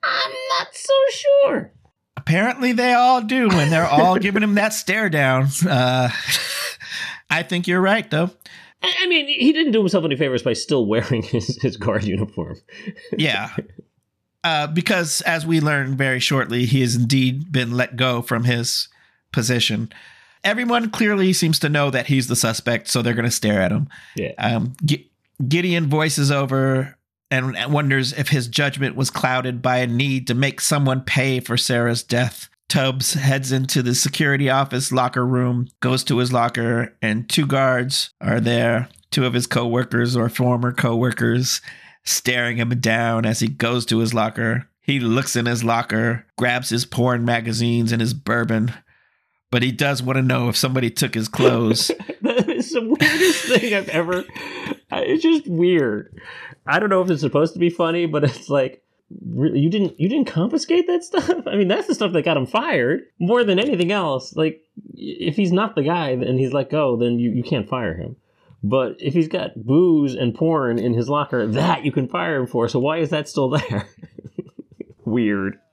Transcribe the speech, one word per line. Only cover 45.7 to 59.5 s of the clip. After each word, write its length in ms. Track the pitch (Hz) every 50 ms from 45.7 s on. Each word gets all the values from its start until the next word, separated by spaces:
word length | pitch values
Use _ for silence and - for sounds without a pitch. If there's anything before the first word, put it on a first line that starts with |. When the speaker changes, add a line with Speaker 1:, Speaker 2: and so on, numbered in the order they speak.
| 117 117 113 - 113 110 113 117 117 117 - _ _ -
Speaker 2:
grabs 300 | 123 123 123 123 127 -
his 160 | 110 120 123
porn 400 | - - - 120 127 123 120 117
magazines 640 | 117 120 117 113 120 113 107 120 120 120 117 117 113
and 100 | 117 117
his 140 | 113 110 107
bourbon, 580 | - - - 123 120 117 113 117 113 104 120 113 - _ _ _ _ _ _ _ _ _ _ _ _ _ _
but 140 | - 123 117
he 80 | 127 120
does 280 | 107 147 143 143 127 123
wanna 200 | 127 131 135 131
know 260 | 131 127 127 120 120
if 80 | 117
somebody 340 | - - 131 127 131 123 117
took 240 | 110 - - 131 -
his 120 | 113 110
clothes. 640 | 110 - - 131 123 123 117 117 110 113 113 - - -
Speaker 1:
<laughs> 40 | - - - - - -
That 260 | 277 233 247 - -
is 220 | 339 - 247 - 330
the 80 | 247 226
weirdest 600 | 220 269 - - - - 320 359 370 320 - -
thing 280 | - 247 208 - 240 208
I've 140 | 202 190 -
ever, 340 | - 156 170 165 180 180 - - - - - - - - - - - - _ _
uh, 120 | - - -
it's 180 | - 269 320 330
just 240 | 320 330 311 294
weird. 640 | - 175 160 175 180 185 165 139 120 104 104 - - - - - - - - - - - _ _
I 140 | - 139 175
don't 80 | 214 208
know 120 | 196 185 185
if 60 | 185
it's 100 | 175 143
supposed 320 | 147 135 - 143 156 160 -
to 80 | 180
be 100 | 175 175
funny, 360 | 170 - 175 160 165 175 175
but 180 | 165 151 151 147
it's 240 | 139 - - - -
like, 340 | 143 143 131 131 131 - _ _ _ _ _ _ - - -
really, 360 | 120 117 120 135 156